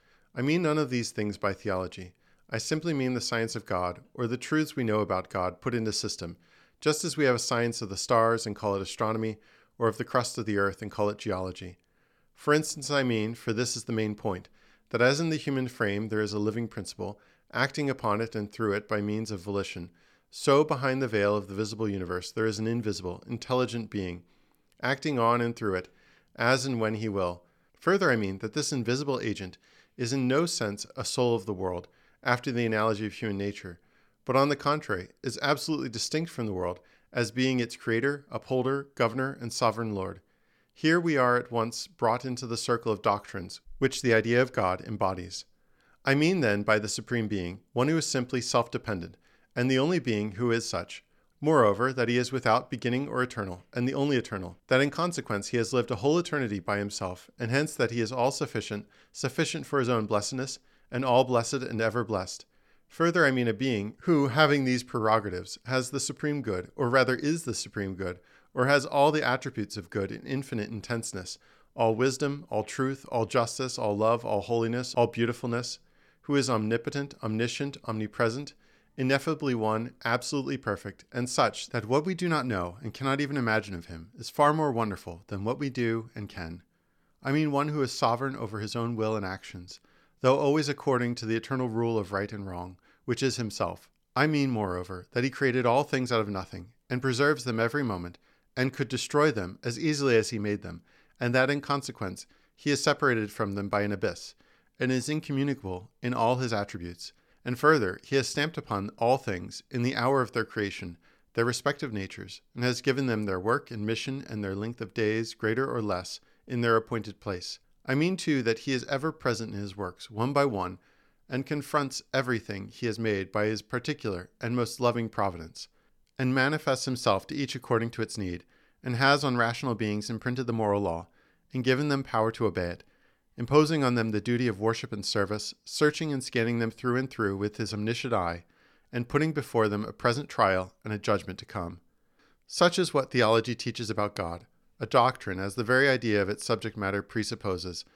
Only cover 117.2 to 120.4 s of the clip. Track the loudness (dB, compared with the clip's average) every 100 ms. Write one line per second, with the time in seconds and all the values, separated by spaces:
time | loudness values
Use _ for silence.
117.2 | -6 -6 -8 -14 _ _ -2 2 2 2
118.2 | 2 2 2 0 0 -2 -2 -2 -2 -2
119.2 | -2 -2 -4 -6 -8 -6 -8 -8 -10 -2
120.2 | 0 2